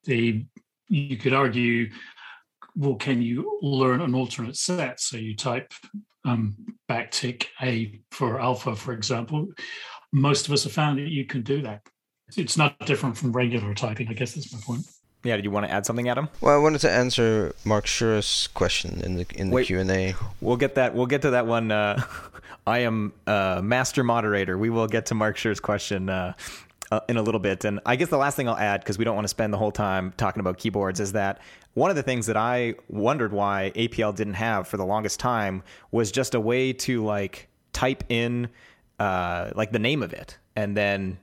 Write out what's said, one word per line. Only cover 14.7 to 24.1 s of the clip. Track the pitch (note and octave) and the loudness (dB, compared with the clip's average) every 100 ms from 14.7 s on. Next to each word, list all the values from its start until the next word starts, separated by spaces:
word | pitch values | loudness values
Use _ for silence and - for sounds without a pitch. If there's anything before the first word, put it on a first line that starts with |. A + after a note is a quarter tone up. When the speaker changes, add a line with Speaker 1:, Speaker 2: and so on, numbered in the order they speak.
| A#2+ - - _ _ | -6 -8 -16 _ _
Speaker 2:
Yeah, | B2 G#2+ | -2 0
did | G2+ | 0
you | |
wanna | G2+ G2+ | -2 0
add | G2+ G2 | -2 0
something, | A#2+ B2 | -2 0
Adam? | A#2+ D3+ - | 0 -2 0
Speaker 3:
Well, | - D3 | 4 6
I | |
wanted | D3+ D3+ | 6 4
to | D3 | 4
answer | G2+ B2 A#2+ A2+ A2 E2+ - G#2 | 4 2 2 4 4 0 -4 2
Mark | G#2 - | 2 2
Schur's | - A2+ G#2+ - - - | 0 2 2 0 -2 -2
question | - F2+ - F2 F2 | 0 0 2 -2 -4
in | F2+ F2+ | -4 -4
the, | F2+ - | -4 -4
in | F#2+ | 0
the | B2+ | 2
Speaker 2:
Wait, | B2 | 2
Speaker 3:
Q | F#2 | 2
and | F#2+ | 2
A. | F#2+ F#2+ F#2 - - | 2 0 -2 -4 -2
Speaker 2:
we'll | G2+ A#2+ | 0 2
get | C3+ C3+ | 2 2
that, | B2 A#2+ | 2 2
we'll | B2 | 0
get | C#3+ | 2
to | C#3+ | 4
that | B2 A#2 | 2 2
one. | A#2 A2 | 2 2
Uh, | G#2+ G#2 G#2 - - - - | 2 2 0 -4 -10 -16 -18
<laughs> | - - - | -20 -6 0
I | A#2 | 2
am, | A#2+ A2+ G#2 - - | 2 0 -4 -6 0
uh, | G#2 F#2+ F2+ | 2 2 0
master | G2 B2 B2+ - | 0 0 2 0
moderator. | A#2+ | 2